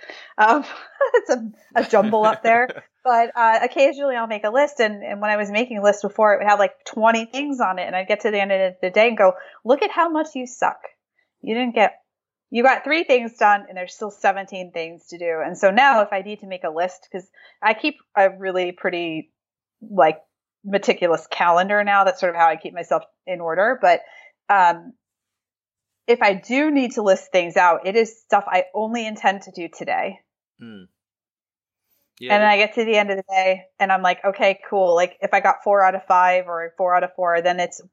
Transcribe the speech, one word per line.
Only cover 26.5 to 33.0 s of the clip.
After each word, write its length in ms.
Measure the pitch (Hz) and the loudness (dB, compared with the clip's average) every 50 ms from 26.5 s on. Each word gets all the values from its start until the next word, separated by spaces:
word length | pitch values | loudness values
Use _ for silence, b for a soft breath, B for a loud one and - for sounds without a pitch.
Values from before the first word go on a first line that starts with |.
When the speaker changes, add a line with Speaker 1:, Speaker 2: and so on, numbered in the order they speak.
| 247 277 302 311 | -2 0 0 2
Speaker 1:
need 220 | 294 277 254 226 - | 2 0 0 0 -2
to 80 | 233 | 0
list 300 | 208 196 190 180 - - | 2 2 2 2 0 -2
things 240 | - 180 170 170 160 | -2 0 0 0 2
out, 320 | 190 180 175 165 - - | 2 4 4 2 2 -2
it 80 | 190 196 | -2 0
is 240 | 226 226 220 - _ | 0 0 0 -4 _
stuff 220 | _ - 220 202 - | _ -2 0 0 0
I 200 | - - 185 185 - - | 0 -2 -2 -2 -2 -6
only 340 | 208 220 220 233 240 220 | -6 -6 -4 -6 -6 -6
intend 360 | 220 214 - - 196 196 196 - | -8 -8 -2 -2 -2 -2 -2 -6
to 80 | 190 | -16
do 180 | - 180 170 165 | -14 -14 -14 -14
today. 500 | - - 160 - - - - 196 190 - _ _ _ _ _ _ _ _ | -14 -12 -8 -6 -6 -4 -6 -8 -10 -16 _ _ _ _ _ _ _ _
Speaker 2:
Hmm. 240 | 120 113 110 98 90 92 _ _ _ _ _ _ _ _ _ _ _ _ _ _ _ _ _ _ _ _ _ _ _ _ _ _ | -20 -20 -20 -20 -20 _ _ _ _ _ _ _ _ _ _ _ _ _ _ _ _ _ _ _ _ _ _ _ _ _ _ _
Yeah. 140 | 120 - 208 | -2 0 2
Speaker 1:
And 80 | 208 214 | 2 4
then 60 | 208 | 4
I 80 | 208 | 4
get 160 | 196 214 208 - | 2 2 0 -2
to 80 | 240 226 | -2 -2
the 140 | 226 220 | 0 0
end 140 | 208 | 0